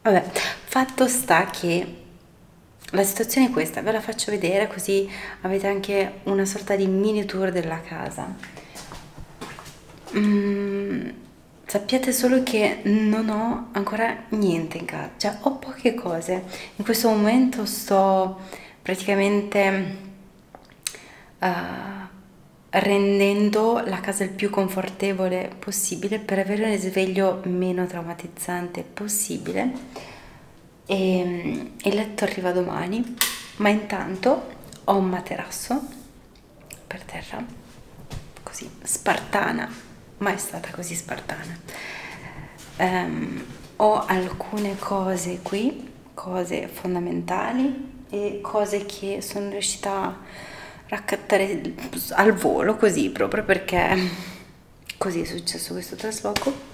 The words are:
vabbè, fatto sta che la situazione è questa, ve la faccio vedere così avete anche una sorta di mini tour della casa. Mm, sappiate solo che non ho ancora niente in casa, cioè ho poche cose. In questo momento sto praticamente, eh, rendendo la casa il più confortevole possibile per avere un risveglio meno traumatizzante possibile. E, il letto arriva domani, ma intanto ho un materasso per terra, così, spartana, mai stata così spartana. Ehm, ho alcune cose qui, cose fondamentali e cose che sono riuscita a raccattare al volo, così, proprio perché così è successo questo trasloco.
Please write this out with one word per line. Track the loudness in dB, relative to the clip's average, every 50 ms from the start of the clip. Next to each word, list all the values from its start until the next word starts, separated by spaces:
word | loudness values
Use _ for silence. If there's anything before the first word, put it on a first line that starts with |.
vabbè, | _ 6 6 6 4 2 -4 -2 -2 -2 -6 -8 -10
fatto | 0 2 2 2 2 4 2 2
sta | 4 4 0 4 4 6 4 4
che | 2 -2 -2 0 0 2 2 0 -4 -10 -16 -18 -20 -20 -20 -20 -20 -20 -20 -20 -20 -20 -20 -20 -20 -20 -20 -14 -2
la | 2 2
situazione | 2 2 2 -2 -2 2 6 6 6 6
è |
questa, | 6 2 0 0 -2 -4
ve | -2 0
la | 0 0
faccio | -2 -4 -4 -4 -2 -2
vedere | 0 0 2 2 4 4 2
così | 2 -2 -6 0 2 2 2 2 0 -4 -10 -10 -12 -12 -6
avete | -4 0 0 2 2
anche | 0 0 0 -2 0 2 2 2 0 -2 -6
una | -2 0 2 2 2
sorta | 2 0 -6 -2 0 2
di | 2 4
mini | 4 4 4 4 4 2 2 0
tour | -2 -2 0 0 0
della | 0 0 -2 -2 -4 -6
casa. | -8 -10 -10 -8 -8 -8 -6 -8 -8 -8 -8 -12 -14 -16 -16 -18 -18 -16 -16 -16 -16 -14 -14 -16 -16 -16 -16 -16 -16 -16 -14 -16 -14 -14 -14 -14 -16 -16 -18 -18 -20 -20 -20 -20 -16 -4 0
Mm, | 2 4 6 4 4 4 2 0 0 0 -2 -2 -2 -2 -2 -4 -4 -4 -8 -10 -12 -18 -20 -20 -20 -20 -20 -20 -20 -14
sappiate | -4 -4 -2 0 2 0 2 2 2
solo | 0 4 4 6 6 6
che | 4 4 2 4 4 4 2 2 2
non | 4 4 6 6 4 4 4 2 0
ho | 0 0 0 0 -2 -2 -6 -4
ancora | -4 -2 -2 -2 0 0 0 0 0 -4 -6 -4
niente | 0 2 4 4 4 2 0 -4 -6 -8
in | -8
casa, | -6 -6 -6 -8 -8 -6 -2
cioè | -2 -2 -2 2
ho | 0 0 0
poche | 0 -8 -12 -12 0 2 2
cose. | 2 2 -4 -2 -4 -4 -2 -2 -2 -2 -2 -8 -12 -12 -12 -14 -8
In | -6 0
questo | 0 2 4 6 4
momento | 6 6 6 6 6 6 6 6 4 0 -2
sto | -4 -4 -6 0 4 6 6 8 8 6 6 4 2 0 -6 -12 -14 -14 -16 -16 -20 -20 -10
praticamente, | -4 -4 -4 -2 0 2 4 4 4 4 4 2 2 2 4 4 4 4 4 2 0 -2 -6 -8 -12 -16 -18 -18 -20 -20 -20 -20 -20 -20 -20 -20 -20 -20 -20 -10 -10 -10 -10 -10 -18 -20 -20 -20 -20 -20 -8 _
eh, | 0 0 0 0 -4 -6 -6 -8 -8 -8 -10 -10 -12 -14 -16 -20 -20 -20 -20 -20 -20 -20 -20 -20 -16 0
rendendo | 0 2 4 6 4 6 6 6 6 6 6 4 6 4 4 4 4 4 4 6 4 4 2
la | 0 -4 -2
casa | -2 -4 0 0 -2
il | -2
più | -2 -2 -2 0
confortevole | 2 2 2 2 0 -2 -4 -4 -4 -2 -2 0 0 2 0 0 0 0 -2 -4 -8 -10
possibile | -8 -4 -2 -2 -2 -2 -2 -2 -2 -2 -2 -2
per | -2 0 0 0
avere | 2 0 0 0 2
un | 2
risveglio | 2 0 0 0 2 2 2 2 2 4 4 4 2 0 -2
meno | -2 0 0 2 0 2 0 0
traumatizzante | -2 -2 -6 -6 -8 -8 -10 -10 -14 -10 -8 -6 -4 -4 -4 -4 -6 -6 -8
possibile. | -10 -10 -10 -8 -6 -4 -2 -2 -2 -2 -4 -6 -4 -2 -2 0 0 0 -2 -4 -12 -12 -14 -14 -14 -14 -16 -18 -18 -20 -20 -20 -20 -20 -20 -20 -20 -20 -20 -20 -2 -2
E, | 0 2 4 4 4 4 2 0 -2 -2 -2 -4 -4 -4 -6 -10 -14 -2
il | 0 2 2
letto | 2 0 -2 -2 -2 0
arriva | 0 0 0 0 2
domani, | 2 2 2 0 -2 -4 -2 -2 -2 -2 -2 -4 0 -2 -2 -2 -2 -8 -12 -14 -6
ma | 2 4 4
intanto | 4 4 2 -2 -4 -4 -4 -4 -6 2 4 4 4 4 0 -10 -14 -16 -16 -18 -18 -8 2
ho | 2 4
un | 4 4
materasso | 2 0 -2 -4 -6 -6 -8 -6 -8 -8 -10 -4 -2 -2 -2 -2 -6 -14 -16 -18 -20 -20 -20 -20 -20 -20 -20 -20 -20 -20 -20 -20 -20 -18 -18 -14
per | -12 -12 -12
terra, | -12 -12 -12 -12 -12 -10 -10 -10 -10 -10 -12 -18 -20 -20 -20 -20 -20 -20 -20 -20 -16 -12 -12 -12 -12 -14 -20 -16
così, | -16 -14 -14 -14 -14 -14 -16 -14
spartana, | -6 -4 -4 -2 2 0 0 0 -2 0 0 0 2 2 -2 -2 -4 -6 -10 -16 -18 -20 -20 -20 -20 -20 -10 -2
mai | -2 0 0 0
stata | -4 -6 -8 -10 -10 -10
così | -10 -10 -8 -6 -8
spartana. | -8 -6 -8 -8 -8 -6 -8 -8 -8 -8 -12 -12 -14 -14 -14 -14 -12 -12 -12 -12 -12 -12 -14 -14 -14 -14 -14 -14 -14 -16 -16 -18 -18 -18 -16 -2 0
Ehm, | 0 2 2 0 0 -2 -4 -4 -4 -6 -6 -8 -10 -12 -16 -16 -18 -20 -2
ho | 4 4 6 6 4 2
alcune | 2 0 0 0 -2 -4 -8 -8 -6 -4 -2 -2 -2 -2 -4
cose | -4 -2 -2 0 0 0 0 -2 -2 -4 -6 -6
qui, | -6 -4 -2 0 0 0 0 -2 -12 -14 -16 -20 -20 -16 -14
cose | -12 -8 -4 -2 -2 -2 0 -2 -4 -4 -6
fondamentali | -10 -8 -4 -2 -2 0 -2 -2 -2 -4 -2 -2 -2 0 0 0 2 2 2 2 0 -2 -8 -12 -12 -16 -12 -8
e | -4 -2 -2 -2 -4 -4
cose | -8 0 2 2 2 2 0 -2 -2
che | -4 -8 -6 -6 -4 -4 -4
sono | -6 -6 -6 -4 -4 -4
riuscita | -4 -2 -2 -2 -4 -2 -2 -2
a | -2 0 -2 -4 -4 -8 -14 -16 -16 -14 -14 -14 -14 -16 -16 -16 -18 -18 -8 -8
raccattare | -6 -6 -2 -2 -2 -2 2 4 4 4 4 2 0 -4 -4 -6 -8 -8 -10 -8 -6 -6 -6 0
al | 4 6 8 8
volo, | 6 6 4 2 4 4 4 4 4
così, | 6 6 4 6 4 0 0
proprio | 2 0 0 2 2 -2 4
perché | 4 2 2 2 0 2 2 4 4 4 2 2 0 -2 -6 -10 -12 -14 -16 -18 -20 -20 -20 -20 -20 -20 -20 -16 -16 -6
così | -4 -2 -2 0 -2
è | -4
successo | -4 -6 -6 -6 -6 -6 -6 -6 -6 -6
questo | -8 -8 -10 -10
trasloco. | -8 -6 -6 -6 -4 -4 -2 -2 0 0 -2 -2 -2 -10 -16